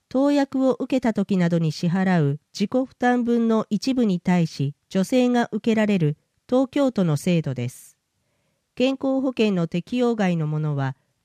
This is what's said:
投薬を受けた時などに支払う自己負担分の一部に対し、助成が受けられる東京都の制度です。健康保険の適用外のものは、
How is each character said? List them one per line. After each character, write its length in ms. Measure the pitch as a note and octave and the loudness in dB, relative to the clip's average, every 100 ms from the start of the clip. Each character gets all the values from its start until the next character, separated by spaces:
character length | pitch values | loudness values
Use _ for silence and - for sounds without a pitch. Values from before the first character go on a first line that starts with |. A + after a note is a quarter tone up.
| - | -4
投 240 | B3+ C#4+ | 0 2
薬 340 | C#4+ C#4 C4+ C4 | 2 0 0 0
を 80 | |
受 220 | - C4 C4 | 0 -2 -2
け 40 | |
た 120 | A#3 | 0
時 240 | G#3 F#3+ F#3+ | -2 0 0
な 120 | E3+ | 2
ど 100 | E3+ | 2
に 120 | D#3+ | 0
支 160 | - F3 | -2 -2
払 340 | F#3+ F#3+ F3 | 0 2 2
う 180 | C#3+ C#3+ _ | 2 -2 _
自 140 | - G3+ | -6 -2
己 200 | B3+ C4 | -2 -4
負 100 | - | -2
担 280 | B3 B3 | 0 2
分 220 | A#3 A#3 A3+ | 0 0 2
の 200 | A3 - | 0 0
一 240 | G#3 C4+ | -4 -2
部 100 | B3+ | 0
に 160 | A3 F3+ | 0 0
対 260 | - F3+ D#3+ | 0 0 0
し、 280 | - C#3 - - | -2 -6 -8 -6
助 140 | F#3+ | -4
成 240 | F#3 B3+ B3 | 0 2 2
が 200 | A#3+ - | 0 -2
受 200 | G#3+ A#3 | -4 -2
け 20 | |
ら 120 | A3 G#3+ | 0 2
れ 120 | F#3+ | 2
る 180 | D3+ D3 _ _ - | 0 -2 _ _ -2
東 200 | B3 C4+ | 0 0
京 220 | C#4+ C4+ | 0 0
都 120 | G#3 | 0
の 120 | F3 D3 | 0 0
制 260 | F3+ E3+ | 0 0
度 120 | D3 | -2
で 140 | B2 B2 | -6 -8
す。 280 | - - _ _ _ _ _ _ _ _ | -10 -20 _ _ _ _ _ _ _ _
健 180 | - C4 | -2 0
康 280 | C4+ C4+ C4+ | 0 -2 -2
保 80 | C4 | -2
険 240 | B3 G#3+ | 0 0
の 140 | F3+ E3 | 0 -2
適 300 | F3 - B3 | -4 -4 -2
用 200 | A#3+ A3 | 0 0
外 200 | F#3 E3+ | 0 0
の 100 | D3+ | -2
も 120 | D3+ | -2
の 160 | D3+ C#3+ | -2 -2
は、 200 | C3+ - _ _ | -4 -6 _ _